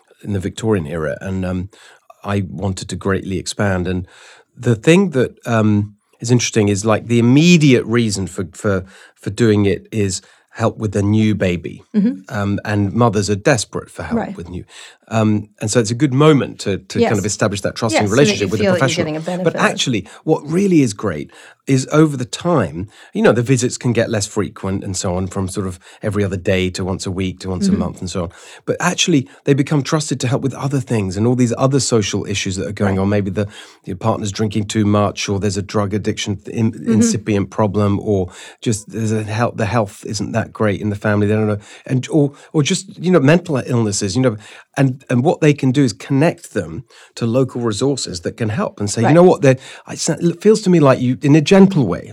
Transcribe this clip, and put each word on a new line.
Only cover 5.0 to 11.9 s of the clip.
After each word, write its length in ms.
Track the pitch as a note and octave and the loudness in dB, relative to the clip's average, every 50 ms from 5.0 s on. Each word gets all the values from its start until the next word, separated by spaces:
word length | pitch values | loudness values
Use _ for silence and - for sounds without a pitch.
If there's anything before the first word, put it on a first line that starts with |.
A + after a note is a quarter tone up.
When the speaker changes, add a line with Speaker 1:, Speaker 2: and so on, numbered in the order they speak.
| G3+ F3+ | 4 2
Speaker 1:
that, 280 | D3 C3 A2+ - - _ - | 2 0 0 0 -2 _ -6
um, 480 | B2+ A#2+ A2+ G#2+ G#2+ G#2 G#2 G#2 G#2 - _ _ _ _ _ | -2 0 2 4 4 4 2 0 -2 -6 _ _ _ _ _
is 100 | - A#2 | 0 2
interesting 380 | B2 A#2+ - - - A#2 G#2 G2+ | 2 2 2 2 0 2 2 2
is, 160 | G#2 F#2+ G2+ | 2 0 0
like, 220 | A2+ G#2+ G#2 A#2 | 0 0 0 0
the 120 | A2+ A#2+ A#2 | 0 2 2
immediate 640 | A#2 A#2+ B2+ C#3+ D#3+ F3 F3 E3 D3+ C#3+ B2 A2+ - | 4 6 6 6 8 6 6 6 6 6 6 4 4
reason 400 | G#2+ A2+ A#2+ A#2 A2 F#2+ F#2+ F#2+ | 2 0 0 0 0 -2 -4 -6
for, 180 | E2+ - - F#2+ E2 - | -6 -6 -8 -8 -10 -10
for, 320 | - - G#2+ G2 F#2+ F#2 - - - - - _ | -6 -2 -2 -2 -2 -4 -6 -14 -20 -20 -20 _
for 160 | _ - - | _ -10 -8
doing 340 | G2+ G#2 A#2+ A2+ G#2+ G#2 G#2 | -2 2 4 4 4 4 4
it 200 | G2 F2 - - - - | 2 0 0 -4 -6 -4
is 280 | A2 G2+ G2 F2+ - - _ _ _ _ _ | -2 -2 -2 -4 -6 -10 _ _ _ _ _
help 280 | - - A2+ G#2+ - - | -6 -4 -2 -2 -2 -2
with 180 | A2 G2+ F#2 | -4 -2 -2
a 60 | G#2 G2 | 0 2
new 320 | G2+ G#2+ A2 A2 G#2+ G2+ | 2 4 4 4 2 2
baby. 480 | F#2 G2+ F#2 F2+ F2 E2+ - - - - _ | 0 0 -2 -2 -2 -6 -10 -12 -14 -16 _